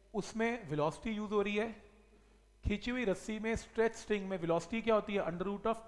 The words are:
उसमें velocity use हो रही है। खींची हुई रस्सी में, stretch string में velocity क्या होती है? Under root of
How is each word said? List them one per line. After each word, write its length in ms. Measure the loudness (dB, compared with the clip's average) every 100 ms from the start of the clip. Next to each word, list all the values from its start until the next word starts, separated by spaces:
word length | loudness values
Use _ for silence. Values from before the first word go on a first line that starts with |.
| _
उसमें 560 | -4 -4 0 0 0 -2
velocity 420 | 0 0 0 -4
use 200 | -4 0
हो 100 | 2
रही 140 | 2 2
है। 180 | -2 -4 -16 -20 -20 -20 -20 -20 _ _ 0
खींची 260 | 0 0
हुई 140 | 0 0
रस्सी 340 | 0 -2 -4
में, 160 | -2 -2
stretch 400 | -2 2 2 2
string 340 | -2 -2 0
में 80 | -2
velocity 440 | 2 2 2 -2
क्या 140 | 4 4
होती 200 | 4 0
है? 100 | 0
Under 200 | -2 -2
root 200 | -2 -2
of 120 | -2